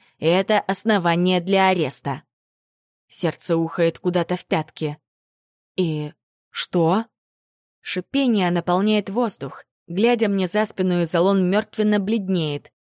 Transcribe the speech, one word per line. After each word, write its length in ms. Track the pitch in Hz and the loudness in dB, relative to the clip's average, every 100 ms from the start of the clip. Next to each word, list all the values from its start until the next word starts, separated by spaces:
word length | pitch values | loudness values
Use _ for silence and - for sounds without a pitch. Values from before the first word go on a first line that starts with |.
| _ _ | _ _
и 80 | 156 | 0
это 340 | 180 190 214 | 2 2 0
основание 800 | - 196 220 208 175 170 180 185 | 0 -2 0 2 2 2 2 0
для 300 | 175 190 190 | 2 2 2
ареста». 540 | 185 147 - 143 139 - _ _ _ _ _ _ _ _ | 2 -2 -4 -6 -8 -10 _ _ _ _ _ _ _ _
Сердце 480 | - 170 - - 165 | -6 -4 -4 -2 -2
ухает 440 | 165 - 165 - | -2 0 -2 0
куда-то 360 | 185 175 170 196 | -2 -2 -2 -6
в 100 | - | -4
пятки. 520 | 170 156 - 151 147 _ _ _ _ _ _ _ - | -4 -4 -8 -8 -8 _ _ _ _ _ _ _ -4
«И 340 | 170 151 151 - _ _ _ | -2 -4 -8 -12 _ _ _
что?» 560 | - - 180 165 196 226 _ _ _ _ _ _ _ | -12 -4 0 2 2 -2 _ _ _ _ _ _ _
Шипение 720 | - 185 - 277 269 214 180 | -10 -10 -4 0 2 2 2
наполняет 580 | 175 170 180 208 214 202 | 0 0 0 2 0 0
воздух. 540 | 202 233 - - - - _ - | -2 -2 -4 -10 -12 -20 _ -8
Глядя 420 | 175 226 240 214 | 0 2 2 2
мне 180 | 196 180 | 0 0
за 180 | 214 214 | 0 -2
спину, 380 | - 185 175 | 0 0 2
Эзолон 460 | 170 170 185 196 180 | 2 2 4 4 2
мёртвенно 500 | 196 208 - 214 208 | 0 -2 -2 0 0
бледнеет. 720 | 190 220 185 185 156 147 - _ _ | 0 -2 0 -2 -2 -4 -10 _ _